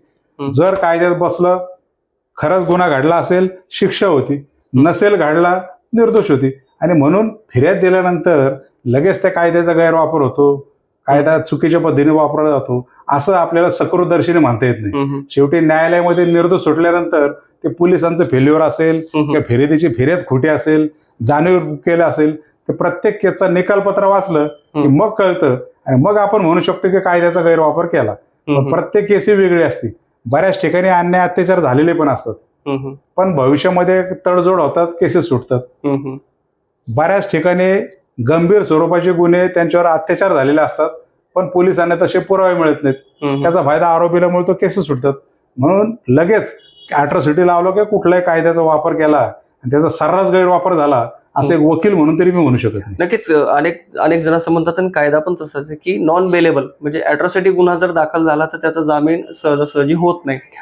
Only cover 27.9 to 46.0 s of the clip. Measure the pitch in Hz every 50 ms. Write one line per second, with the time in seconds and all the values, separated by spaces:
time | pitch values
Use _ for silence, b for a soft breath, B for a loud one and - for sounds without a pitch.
27.9 | 170 151 120 107 98 - _ _ _ _ _ 151 147 139 135 139 147 170 165 -
28.9 | - 208 202 202 202 190 196 214 208 196 190 180 175 170 160 139 - - - 110
29.9 | - - _ _ _ _ - 117 127 151 180 190 175 190 - 160 165 180 180 190
30.9 | 185 175 175 175 180 180 180 175 180 185 180 170 185 180 160 131 127 139 151 170
31.9 | 165 143 156 139 127 - - 117 107 - _ _ _ _ - 147 139 135 131 135
32.9 | 139 139 _ _ _ - 185 190 175 143 127 131 143 143 - 185 180 180 180 180
33.9 | 185 185 180 185 185 - - 180 180 180 175 180 190 180 156 139 - 170 170 170
34.9 | 170 - 185 156 - 175 135 - 135 120 - - 131 120 - - _ _ - 143
35.9 | 139 139 143 135 131 143 - _ _ _ _ _ _ _ _ _ _ _ _ -
36.9 | 113 139 156 170 196 202 196 - - 160 151 180 180 180 185 185 190 202 240 -
37.9 | - _ _ _ _ - 117 123 156 165 170 170 208 208 185 135 156 156 165 160
38.9 | 180 175 160 185 180 170 175 170 175 180 180 180 180 175 170 160 165 175 175 170
39.9 | 160 156 160 - 175 165 202 196 175 143 135 139 147 165 - - - - 156 165
40.9 | - - - _ _ _ _ _ - 180 185 - - 180 180 190 180 175 170 175
41.9 | 170 170 180 160 - 185 175 - 190 190 190 185 180 175 160 156 147 143 - 139
42.9 | 131 - - _ _ _ 147 143 139 139 143 170 170 180 156 139 151 160 175 170
43.9 | 165 165 175 170 170 175 175 175 175 180 175 190 185 185 202 185 190 202 165 147
44.9 | 143 127 131 139 139 - - _ _ _ _ _ _ - 127 160 190 196 214 226
45.9 | 226 -